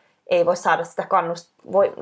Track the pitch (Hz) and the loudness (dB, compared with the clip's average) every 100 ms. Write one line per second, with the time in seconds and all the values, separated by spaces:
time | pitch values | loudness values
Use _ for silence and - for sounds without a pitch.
0 | _ _ - 175 170 180 185 165 170 - | _ _ -2 2 2 0 0 0 -2 -8
1 | 185 190 170 170 - _ - 190 202 - | -2 0 0 -6 -12 _ -2 0 0 0